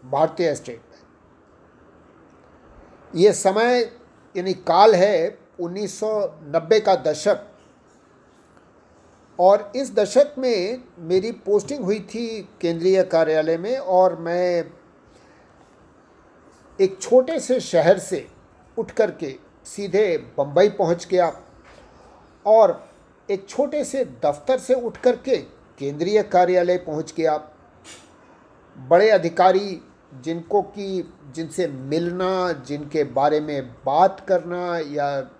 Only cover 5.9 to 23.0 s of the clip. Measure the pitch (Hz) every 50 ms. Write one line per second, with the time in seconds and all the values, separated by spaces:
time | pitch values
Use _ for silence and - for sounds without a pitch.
5.9 | - - 214 214 220 214 202 180 - - 160 143 143 165 160 160 220 214 214 202
6.9 | 190 - - 156 151 - - 202 196 - - - - _ _ _ _ _ _ _
7.9 | _ _ _ _ _ _ _ _ _ _ _ _ _ - _ _ _ _ _ _
8.9 | _ _ _ _ _ _ _ _ _ - 175 185 202 208 208 - - 247 277 240
9.9 | 196 214 208 196 - 247 285 285 - 262 262 254 233 190 175 202 247 254 - -
10.9 | _ - 170 160 180 190 185 226 - - - 190 208 202 196 208 277 294 214 180
11.9 | 214 214 180 - - 220 240 226 226 214 180 - - _ - 170 170 165 165 185
12.9 | 190 190 180 185 - 165 165 156 156 156 156 160 165 165 180 214 254 269 - 185
13.9 | 185 185 185 185 170 165 165 170 170 175 180 180 175 170 160 - - - _ _
14.9 | _ _ _ _ _ - _ _ _ _ _ _ _ _ _ _ _ _ _ _
15.9 | _ _ _ _ _ _ _ _ _ _ _ - _ _ _ - - - 196 185
16.9 | 190 - - - 233 254 254 277 330 277 - - 247 254 180 - - 165 151 165
17.9 | 196 185 185 - 185 143 117 - - _ _ _ _ _ _ _ _ - 220 -
18.9 | - - - 170 - - 170 139 131 - - _ _ _ _ - - - 202 190
19.9 | 165 202 214 190 170 147 123 120 - - 139 143 143 170 196 208 202 - 196 165
20.9 | 170 170 - - 190 180 175 165 - - - - - - _ - - - - -
21.9 | - - - - - - - _ _ _ _ 202 214 226 214 180 170 - - -
22.9 | _ _